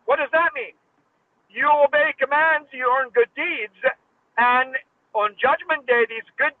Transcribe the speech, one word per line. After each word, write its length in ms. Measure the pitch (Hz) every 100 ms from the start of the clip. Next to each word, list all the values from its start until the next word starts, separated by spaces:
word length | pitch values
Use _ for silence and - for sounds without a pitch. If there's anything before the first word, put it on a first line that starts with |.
| -
What 140 | 302
does 100 | 277
that 220 | 320 339
mean? 240 | 294 190 - _ _ _ _ _ _ _
You 180 | 208 294
obey 460 | 294 277 294 311 -
commands, 500 | 269 294 320 302 294
you 140 | 254 254
earn 220 | 262 254
good 240 | 240 240 277
deeds, 400 | 339 294 214 - 254 - _ _ _ -
and 400 | 240 247 262 262 - _ _
on 220 | 220 208 202
Judgment 520 | 254 320 - 302 254
Day, 180 | 240 226
these 220 | 226 - -
good 160 | 294 285